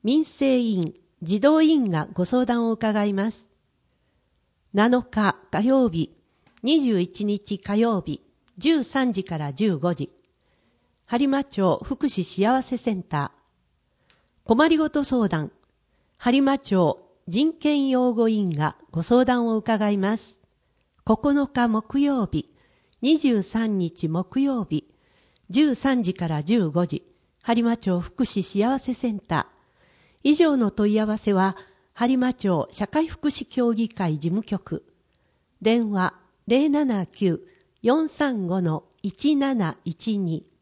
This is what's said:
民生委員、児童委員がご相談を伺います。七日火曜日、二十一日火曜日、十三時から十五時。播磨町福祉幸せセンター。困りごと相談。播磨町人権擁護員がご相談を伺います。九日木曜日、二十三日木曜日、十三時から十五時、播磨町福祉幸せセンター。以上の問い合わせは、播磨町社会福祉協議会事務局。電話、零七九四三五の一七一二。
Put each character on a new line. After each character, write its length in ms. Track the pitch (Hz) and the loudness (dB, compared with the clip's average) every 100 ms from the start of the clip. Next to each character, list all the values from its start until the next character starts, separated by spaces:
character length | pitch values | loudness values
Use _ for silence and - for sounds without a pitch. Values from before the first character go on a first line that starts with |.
民 220 | 208 294 320 | 2 0 0
生 340 | - 269 254 | -2 0 2
委 160 | 233 190 | 0 -2
員、 180 | 160 - _ _ | -4 -6 _ _
児 160 | 165 202 | -4 2
童 220 | 269 311 | 4 6
委 80 | 311 | 4
員 200 | 311 226 | 4 2
が 200 | 165 151 | -2 -4
ご 140 | - 180 | -4 -2
相 200 | 247 254 | 0 0
談 200 | 240 233 | 0 -2
を 60 | |
伺 320 | 220 220 214 208 | -2 -2 0 0
い 80 | |
ま 180 | 196 214 | -2 -4
す。 160 | - _ _ _ _ _ _ _ _ _ _ _ _ _ | -6 _ _ _ _ _ _ _ _ _ _ _ _ _
七 300 | 196 226 254 | 0 2 2
日 340 | 240 214 202 - _ | 0 -2 -2 -2 _
火 100 | 165 | -2
曜 260 | 226 269 240 | 2 4 2
日、 240 | 165 - _ _ _ _ _ | 0 -4 _ _ _ _ _
二 180 | 240 320 | 0 2
十 180 | 262 202 | 2 0
一 240 | 175 - | -2 -4
日 360 | 208 208 - 196 | -4 -4 -6 -8
火 180 | - 208 | -4 0
曜 240 | 233 208 | 0 0
日、 200 | - 147 _ _ _ - | -4 -10 _ _ _ -4
十 260 | 277 330 | 0 0
三 300 | 240 269 254 | 0 -2 -2
時 100 | 190 | -2
か 140 | 185 160 | -6 -6
ら 160 | 147 | -6
十 240 | 135 214 160 | -2 0 0
五 160 | 170 | -2
時。 180 | 175 143 _ _ _ _ _ _ _ _ _ _ | -2 -6 _ _ _ _ _ _ _ _ _ _
播 220 | 196 277 | 0 0
磨 160 | 277 277 | 0 -2
町 340 | - 190 147 | 0 0 0
福 260 | - 269 285 | -4 -4 -2
祉 180 | - 175 | -2 -6
幸 360 | - 208 262 | 0 2 2
せ 140 | 254 247 | -2 -6
セ 180 | - | -4
ン 100 | 196 | -6
タ 280 | - 151 143 _ _ _ _ _ _ _ _ | -4 -6 -6 _ _ _ _ _ _ _ _
ー。 60 | _ _ _ | _ _ _
困 240 | - 226 311 | 0 2 4
り 80 | 311 | 4
ご 140 | 311 | 0
と 160 | 294 277 | -2 -2
相 240 | 254 208 | 0 0
談。 240 | 165 151 _ _ _ _ _ _ _ | -2 -6 _ _ _ _ _ _ _
播 220 | 247 262 | 0 2
磨 180 | 269 277 | 2 0
町 480 | - 190 160 - _ _ - | 0 2 2 0 _ _ -6
人 220 | 180 311 | 0 0
権 380 | - 302 294 269 | 0 -2 0 0
擁 240 | 254 254 | 2 2
護 160 | 226 226 | 2 0
員 200 | 214 190 | 0 -2
が 280 | 147 151 - - | -2 -4 -4 -10
ご 120 | 160 | -8
相 240 | 165 240 254 | 2 4 4
談 220 | 247 233 | 2 0
を 100 | 220 | -2
伺 340 | 226 220 208 | 0 0 0
い 60 | 202 | 0
ま 180 | 190 220 | 0 -2
す。 200 | - _ _ _ _ _ _ _ | -8 _ _ _ _ _ _ _
九 300 | - - 285 285 277 | -2 0 2 2 0
日 200 | - 240 | 0 2
木 320 | 220 - 277 | 0 -2 0
曜 260 | 285 269 202 | 2 0 -2
日、 240 | 156 - _ _ _ _ _ | -4 -6 _ _ _ _ _
二 160 | 254 311 | 0 2
十 240 | 285 220 | 4 2
三 360 | 185 220 226 196 | 0 -2 -2 0
日 300 | 170 - 160 | -2 -4 -4
木 320 | 165 185 262 | -2 -2 -2
曜 240 | 277 254 | 0 -2
日、 220 | 185 151 _ _ _ _ _ _ _ | -2 -6 _ _ _ _ _ _ _
十 260 | 208 302 247 | 2 2 2
三 280 | 277 254 | 0 0
時 100 | 185 | -2
か 160 | 185 170 | -2 -2
ら 120 | 156 | -2
十 280 | 151 233 170 | 0 2 2
五 160 | 151 175 | 0 -2
時、 180 | 139 _ _ _ _ | -4 _ _ _ _
播 200 | - 233 | -2 0
磨 120 | 233 233 | 0 -2
町 240 | 202 180 | -2 -2
福 240 | - - | -4 -6
祉 200 | 254 202 | -4 -2
幸 360 | 185 196 220 240 | -4 0 0 0
せ 140 | - | -4
セ 180 | 247 247 | -4 -4
ン 80 | 208 | -6
タ 160 | _ 160 | _ -4
ー。 100 | - _ _ _ _ _ _ _ | -4 _ _ _ _ _ _ _
以 120 | 269 302 | 0 4
上 200 | 330 277 | 4 4
の 160 | 214 | 0
問 220 | - 208 | 0 0
い 60 | 214 | 2
合 60 | 214 | 0
わ 120 | 214 | -2
せ 160 | - | 0
は、 240 | 190 190 185 - _ _ | 2 0 -2 -16 _ _
播 240 | - 240 262 | -2 0 2
磨 160 | 254 | 0
町 340 | 254 202 170 - | -2 -2 0 -2
社 160 | - 208 | -6 -4
会 200 | 302 320 | -2 -2
福 200 | - 302 | -2 -4
祉 180 | - 247 | -4 -6
協 280 | - 240 | -2 0
議 160 | 220 226 | 0 -4
会 280 | - 180 151 | -2 -2 -2
事 120 | 160 | -2
務 120 | 190 | -4
局。 440 | 214 196 - 165 _ _ _ _ _ _ _ _ | -4 -8 -6 -10 _ _ _ _ _ _ _ _
電 300 | 208 233 220 | 0 0 0
話、 220 | 202 185 - _ _ - | -2 -2 -4 _ _ 0
零 220 | 247 302 | 2 2
七 360 | 285 277 208 175 | 2 0 -2 -4
九 380 | - 196 151 - _ _ _ | -2 -2 -2 -8 _ _ _
四 260 | 226 294 311 | 0 2 0
三 400 | - 294 233 180 | -2 -2 -2 -2
五 140 | 190 | -2
の 240 | 175 156 _ _ | 0 -2 _ _
一 320 | 202 - 285 285 | -10 -2 0 2
七 420 | 277 254 170 - | 0 0 -2 -4
一 340 | - 165 - 208 | -10 -8 -4 -2
二。 280 | 180 160 - _ | -2 -4 -8 _